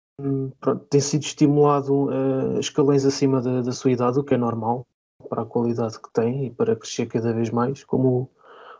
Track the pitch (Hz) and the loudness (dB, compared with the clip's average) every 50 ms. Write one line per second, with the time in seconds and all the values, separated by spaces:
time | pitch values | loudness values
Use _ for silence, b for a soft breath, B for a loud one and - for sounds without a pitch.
0 | _ _ _ - 139 139 135 135 135 135 135 _ - 135 127 - - _ - 143 | _ _ _ -8 -4 -4 -2 -2 -4 -6 -10 _ -2 -2 -2 -2 -4 _ 2 2
1 | 139 - - 147 - - - - 151 143 143 147 147 147 147 143 135 139 139 139 | 2 2 -2 -4 -4 -6 0 2 4 4 6 6 4 4 4 2 0 0 0 0
2 | 139 135 131 135 135 135 135 135 131 127 127 120 - - - - 143 139 143 139 | 0 0 -2 -2 0 0 0 -2 -2 -2 -2 -4 -4 -2 0 2 2 4 4 4
3 | 135 139 135 - 143 135 135 131 117 127 127 127 120 127 120 - - 131 127 117 | 4 2 2 2 2 2 2 2 0 0 -2 0 -2 -2 -4 0 0 0 2 2
4 | 123 123 123 139 139 - 131 123 120 117 113 113 110 113 120 127 123 - _ _ | 2 0 0 0 0 0 0 0 2 0 -2 -2 -2 -2 -2 -4 -6 -12 _ _
5 | _ _ _ _ - - - 117 113 113 - 120 117 117 117 120 117 110 107 - | _ _ _ _ -10 -8 -6 -6 -6 -4 -2 -2 0 0 -2 -2 -4 -4 -6 -10
6 | - - _ 117 113 117 127 139 135 120 - - 117 113 113 113 - - - - | -18 -4 _ 0 0 0 -2 -2 -6 -6 -2 -2 0 0 0 -2 -4 -8 -6 -6
7 | 120 117 - 120 113 117 113 113 117 110 113 117 120 131 139 - - _ - 131 | -6 -2 -2 -2 -2 0 0 0 -2 -2 0 -2 -2 -2 -4 -8 -6 _ 0 2
8 | 131 131 127 123 131 - B B B B B B B B B | 2 2 2 0 -4 -6 B B B B B B B B B